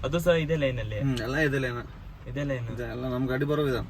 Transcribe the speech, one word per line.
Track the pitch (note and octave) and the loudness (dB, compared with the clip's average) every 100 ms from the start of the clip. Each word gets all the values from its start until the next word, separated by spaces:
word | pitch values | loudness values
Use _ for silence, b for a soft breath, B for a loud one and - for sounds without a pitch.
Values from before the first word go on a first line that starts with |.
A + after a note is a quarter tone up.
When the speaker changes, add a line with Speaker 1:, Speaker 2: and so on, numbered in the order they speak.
Speaker 1:
ಅದು | C3+ E3 | 0 2
ಸಹ | E3+ | 4
ಇದೇ | E3 D3+ D#3+ | 4 4 2
ಲೈನ್ | C#3 B2 | 2 0
ಅಲ್ಲಿ? | G#2+ G#2+ | -4 0
Speaker 2:
ಹ್ಮ್, | C#3 B2+ | 0 0
ಎಲ್ಲ | A2+ C#3 | 0 2
ಇದೇ | D3+ C#3 | 4 4
ಲೈನ್. | C3 A#2+ - - - - - | 0 -4 -8 -12 -14 -14 -8
Speaker 1:
ಇದೇ | B2+ | -4
ಲೈನ್? | C#3+ C3 A#2 | -2 -2 -4
Speaker 2:
ಇದೆ, | A#2+ A#2+ | -6 -6
ಎಲ್ಲ | A2+ B2+ | -4 -2
ನಮ್ | B2 C3 | 0 0
ಗಾಡಿ | C3 | 2
ಬರೋ | C#3+ D3 D3 | 2 2 2
ಇದೆ. | A#2+ - | 0 -2